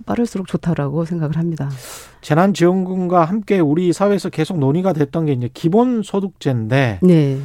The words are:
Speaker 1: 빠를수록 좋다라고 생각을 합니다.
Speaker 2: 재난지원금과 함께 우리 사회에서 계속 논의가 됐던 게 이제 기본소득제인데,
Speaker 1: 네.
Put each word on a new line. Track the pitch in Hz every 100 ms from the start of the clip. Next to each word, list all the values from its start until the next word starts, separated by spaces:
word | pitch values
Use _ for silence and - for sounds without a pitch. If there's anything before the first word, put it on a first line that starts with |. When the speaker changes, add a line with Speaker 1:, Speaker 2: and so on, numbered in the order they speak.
| 220
Speaker 1:
빠를수록 | 202 233 196 185
좋다라고 | 170 170 151 139 151
생각을 | 165 175 151 160
합니다. | 170 151 139 131 - - - -
Speaker 2:
재난지원금과 | - 151 196 170 175 190 185 185 175 180
함께 | 160 220 202 196
우리 | 147 160 175
사회에서 | 160 202 202 180
계속 | - 156 175
논의가 | 135 160 190
됐던 | 156 139 165 151
게 |
이제 | 123 120
기본소득제인데, | - 160 214 254 233 202 196 190 - 143 120 110 135 123 92
Speaker 1:
네. | 185 165 139 135